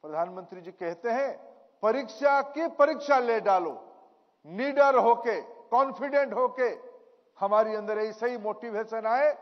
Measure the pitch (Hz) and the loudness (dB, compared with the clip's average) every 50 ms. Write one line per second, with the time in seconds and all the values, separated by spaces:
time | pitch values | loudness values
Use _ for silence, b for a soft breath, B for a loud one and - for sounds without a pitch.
0 | - 151 151 156 170 180 185 185 180 180 190 185 175 180 175 _ 180 170 170 170 | -14 -8 -4 -4 -4 -4 -6 -14 -16 -16 -18 -16 -16 -18 -12 _ -8 -8 -8 -6
1 | - 233 226 262 277 262 196 - - - - _ - _ _ _ - 214 226 269 | -4 -4 -2 -2 -2 -4 -6 -10 -16 -20 -20 _ -20 _ _ _ 0 0 0 0
2 | 269 - - - 285 285 277 277 269 285 - 294 330 330 - - 285 294 311 240 | -4 -8 -10 0 2 4 4 4 0 -2 -4 -4 -4 -4 4 4 4 4 4 -4
3 | - - 285 262 247 240 226 220 185 202 196 185 175 160 131 - - - - - | 0 2 2 4 4 2 0 2 4 4 2 2 2 -2 -8 -10 -16 -20 -20 -20
4 | - _ _ _ _ _ _ _ _ 147 170 202 254 285 277 277 285 277 269 247 | -20 _ _ _ _ _ _ _ _ -14 -8 -6 -4 -2 4 4 4 6 6 6
5 | 202 233 233 233 240 240 214 160 - - - - - - 233 247 269 269 202 - | 6 4 2 2 0 -4 -4 -4 -6 -10 -18 -20 -8 0 2 2 2 0 -2 -8
6 | 240 285 277 285 277 254 208 226 254 240 - 262 254 233 165 - - - - - | -8 -2 0 0 0 0 -2 -2 -2 -2 0 -2 -2 -2 -2 -6 -14 -20 -20 -20
7 | _ _ _ _ _ _ _ _ 196 202 208 214 226 220 214 214 208 202 214 214 | _ _ _ _ _ _ _ _ -2 2 2 2 2 2 -2 -6 -4 -4 -4 -4
8 | 214 220 208 - 233 247 247 233 208 214 208 - 233 240 214 208 220 220 226 226 | -4 -6 -6 -6 -6 -4 -4 -4 -6 -8 -8 -8 -10 -8 -6 -8 -8 -6 -8 -6
9 | 220 220 233 254 294 302 277 - | -2 -2 0 2 2 0 0 -2